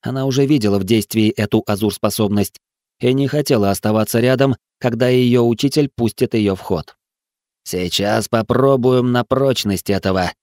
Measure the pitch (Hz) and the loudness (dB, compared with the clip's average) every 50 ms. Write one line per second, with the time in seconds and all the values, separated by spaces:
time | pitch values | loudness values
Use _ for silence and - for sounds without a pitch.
0 | - - 127 135 131 139 131 135 139 135 151 143 107 104 101 101 95 92 117 110 | -8 -6 -6 -4 -4 -2 0 0 2 2 2 2 2 2 0 0 0 2 0 0
1 | 101 _ - 110 110 107 - - 107 104 - 110 - - 107 98 107 104 98 - | 0 _ -2 0 0 0 0 0 -4 0 0 -2 0 0 -4 0 0 -2 -2 -2
2 | - 107 101 - 110 101 104 104 98 - _ - _ _ _ _ _ _ _ _ | -4 -4 0 0 0 0 2 0 -2 -2 _ -18 _ _ _ _ _ _ _ _
3 | - 123 131 135 139 135 147 151 143 - 143 113 101 98 98 - - 107 107 110 | -2 0 0 0 -2 -2 -2 -4 -2 0 0 2 2 0 0 -2 -2 0 0 0
4 | 107 - - 117 117 127 131 123 139 139 127 - _ _ _ _ - 127 117 113 | 0 0 0 0 2 2 2 2 2 0 0 -4 _ _ _ _ -4 -4 -2 0
5 | 127 123 127 127 127 120 120 123 117 117 120 110 - 139 - 156 147 139 _ - | 0 2 2 2 2 4 4 4 4 2 2 0 -2 0 0 0 0 0 _ -2
6 | 120 113 - - 127 117 - 113 107 101 95 92 - - 101 82 76 - - _ | -2 -2 0 -2 -4 0 0 0 2 0 0 -2 -4 -4 -4 -4 -4 -10 -20 _
7 | _ _ _ _ _ _ _ _ _ _ _ _ _ - - 90 90 90 - - | _ _ _ _ _ _ _ _ _ _ _ _ _ -8 -6 -6 -6 -4 -4 -2
8 | 98 101 110 113 104 - - 113 107 - 120 117 131 139 139 135 117 131 127 127 | -2 0 0 -2 -2 -2 -2 -2 0 0 0 2 4 2 2 2 2 2 2 2
9 | 123 123 123 123 120 _ 131 131 135 135 127 - - 104 98 90 - - 101 95 | 2 0 0 -2 0 _ 0 0 2 0 0 0 -2 -4 -4 -4 -2 -2 -4 -2
10 | - 101 92 92 90 87 - _ | 0 -2 0 0 -2 -4 -6 _